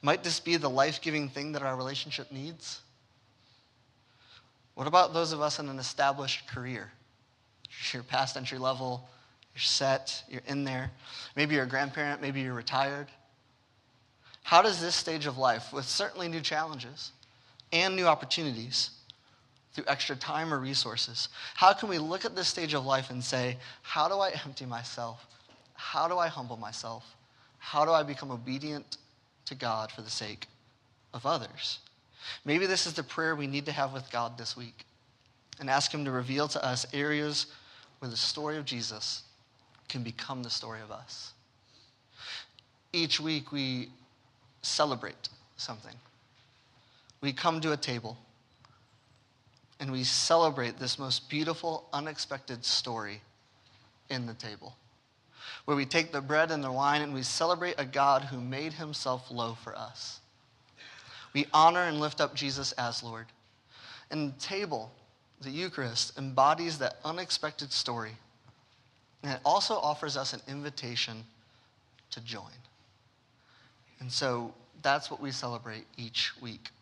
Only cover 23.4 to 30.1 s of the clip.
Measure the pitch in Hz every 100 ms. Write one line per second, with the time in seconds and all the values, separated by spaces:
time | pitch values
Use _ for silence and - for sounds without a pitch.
23.4 | 123 123 - - - 160 156 196 190 151
24.4 | 147 135 127 117 120 - 117 117 - -
25.4 | - - _ - - 156 165 180 165 143
26.4 | 123 113 104 110 113 113 - - _ _
27.4 | - _ - 151 156 165 147 139 139 123
28.4 | 120 135 151 147 - - _ _ _ _
29.4 | - 135 123 110 110 - 110